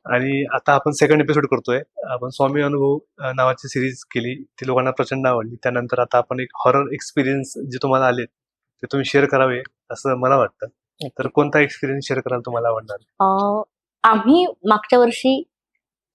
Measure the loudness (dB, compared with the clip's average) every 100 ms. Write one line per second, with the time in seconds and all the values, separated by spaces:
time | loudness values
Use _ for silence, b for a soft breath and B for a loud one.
0 | -2 0 0 -2 -2 -2 2 2 2 2
1 | 4 4 4 2 2 -2 0 -2 -4 -12
2 | -8 -8 -8 -2 0 2 0 2 0 0
3 | -4 -10 -6 0 0 -2 -6 -4 -4 -6
4 | -8 -6 -6 -8 -14 -10 -2 0 0 -2
5 | -4 0 0 0 -4 -6 -4 -4 -2 -2
6 | 0 0 0 -4 -8 -2 2 2 0 -6
7 | -6 -2 0 -2 -4 -10 -10 -6 0 2
8 | 2 0 -4 _ _ _ _ -16 -6 -4
9 | 0 2 4 4 2 0 -8 _ -16 -8
10 | -4 0 2 2 2 -2 -16 _ _ -14
11 | -12 -8 -4 0 2 2 0 -2 -6 -6
12 | -4 -6 -4 -6 -4 -4 -2 -4 -6 -14
13 | _ -2 0 2 0 -2 -6 _ _ _
14 | 2 4 4 4 2 -2 0 0 4 4
15 | 4 2 0 0 -2 _ _ _ _ _
16 | _